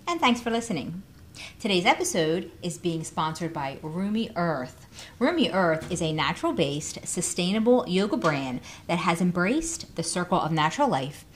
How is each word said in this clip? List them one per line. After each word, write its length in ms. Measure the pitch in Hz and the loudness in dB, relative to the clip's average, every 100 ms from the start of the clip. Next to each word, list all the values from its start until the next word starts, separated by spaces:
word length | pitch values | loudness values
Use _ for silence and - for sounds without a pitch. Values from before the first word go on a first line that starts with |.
| - | -6
and 120 | 339 | 0
thanks 200 | 277 240 | 2 2
for 120 | 240 | 0
listening. 500 | 233 233 165 - 175 - - - - - - | -2 -2 -4 -4 -10 -12 -20 -20 -18 -18 -8
Today's 280 | 208 185 208 | 0 2 4
episode 640 | 330 359 190 156 170 185 - | 2 2 0 2 0 -2 -8
is 160 | 175 160 | -10 -4
being 260 | 175 165 | -4 -4
sponsored 480 | 156 - 156 156 165 | -4 -4 -4 -2 -6
by 280 | 160 139 139 | -4 -6 -8
Rumi 480 | 156 170 202 214 226 175 | -8 -4 -2 -2 -2 -2
Earth. 500 | 170 143 127 - - - - - | 0 0 -4 -10 -20 -20 -20 0
Rumi 320 | 262 339 240 | 0 2 2
Earth 420 | 190 175 160 - | 4 2 2 0
is 120 | 175 | -2
a 100 | 160 | 0
natural-based, 920 | 156 139 - 339 277 143 147 - - - | 2 0 2 0 0 0 0 -6 -10 -6
sustainable 760 | 185 - - 180 214 220 247 - | -4 -2 0 0 2 4 4 4
yoga 280 | 185 208 - | 2 2 2
brand 420 | 165 143 135 123 - - - | 2 0 -2 -6 -8 -14 -4
that 140 | 170 | 0
has 220 | 180 170 | 2 2
embraced 760 | 180 175 185 294 330 - - - | 2 2 2 2 -2 -6 -8 -6
the 80 | |
circle 360 | 156 185 180 180 | -4 -2 0 2
of 120 | 151 | 2
natural 360 | 160 156 - 277 | 2 2 2 2
life 380 | 143 135 - - | 2 -2 -8 -18